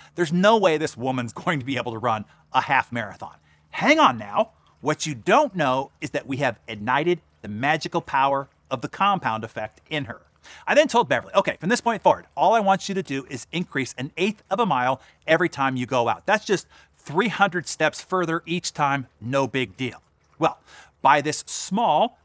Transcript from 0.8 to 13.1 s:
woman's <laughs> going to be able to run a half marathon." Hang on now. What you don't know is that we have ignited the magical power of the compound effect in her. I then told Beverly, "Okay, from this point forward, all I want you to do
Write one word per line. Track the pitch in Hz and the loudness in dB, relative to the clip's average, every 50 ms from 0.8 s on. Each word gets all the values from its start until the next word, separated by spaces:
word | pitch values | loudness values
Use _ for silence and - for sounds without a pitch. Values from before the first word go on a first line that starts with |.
| 156 143 - | 0 -2 -4
woman's | 110 120 131 131 127 120 110 - | -4 -4 -2 -2 -2 -4 -6 -8
<laughs> | - - | -6 -4
going | 175 170 143 | -2 -2 -2
to | 117 | -2
be | 131 131 123 | -4 -4 -4
able | 117 123 | -4 -4
to | 113 110 | -6 -4
run | 110 120 110 107 98 - _ _ _ _ | -2 -2 -2 -2 -4 -8 _ _ _ _
a | - 135 | -2 0
half | - - 139 127 - - | 2 2 2 2 0 0
marathon." | 120 120 107 98 92 - 101 - - _ _ _ _ _ _ _ | -4 -6 -6 -8 -10 -14 -16 -18 -18 _ _ _ _ _ _ _
Hang | - - - 247 311 320 | -6 0 2 4 4 6
on | 294 170 123 110 | 6 4 4 0
now. | 104 101 104 - 220 - _ _ _ _ _ _ | -6 -4 -2 -2 -2 -2 _ _ _ _ _ _
What | - 143 151 - - | -4 -4 -2 -2 -4
you | 160 139 | -8 -8
don't | 117 98 170 208 285 311 - 190 | -4 0 2 4 4 4 2 0
know | 180 151 131 127 135 139 - _ _ | 0 0 0 0 0 -2 -6 _ _
is | 165 - | -8 -6
that | - 139 - 127 | -6 -6 -6 -6
we | 135 127 | -4 -2
have | 143 127 110 - _ - | -2 -2 -2 -4 _ -12
ignited | 113 104 104 120 131 143 156 175 175 165 - _ _ _ | -12 -6 -2 0 0 0 2 0 0 -2 -4 _ _ _
the | - 104 | -12 -10
magical | 104 107 131 143 156 156 - 175 - 165 | -6 -4 -2 0 0 -2 -2 -4 -4 -6
power | - - - 135 135 139 139 135 139 - _ _ _ - | -4 -2 0 2 2 2 2 0 -4 -6 _ _ _ -8
of | 135 120 | -8 -6
the | - 139 | -6 -6
compound | - - 196 202 196 175 - 120 110 110 110 | -4 -2 0 0 0 0 -2 -2 -4 -4 -6
effect | 107 - 113 107 110 _ _ _ - | -8 -10 -10 -10 -10 _ _ _ -10
in | 156 151 135 | -8 -8 -8
her. | 117 110 - _ _ _ _ - - - - - - | -8 -12 -16 _ _ _ _ -20 -20 -20 -8 -4 2
I | 202 | 4
then | 277 320 - | 4 4 4
told | - 233 226 127 | 4 2 2 2
Beverly, | 139 117 - - - | 0 -2 -2 0 0
"Okay, | 196 190 - 104 - | 0 0 0 -2 -4
from | - 185 | -2 -2
this | 240 - | -2 0
point | - 233 220 185 - | 0 -2 -2 2 4
forward, | 175 - - - - - | 4 4 4 0 -10 -4
all | - 156 185 220 | 0 2 4 4
I | 233 | 4
want | 202 190 190 185 - - | 4 2 2 2 0 -4
you | 190 | -4
to | 190 | -4
do | 160 - | -4 -4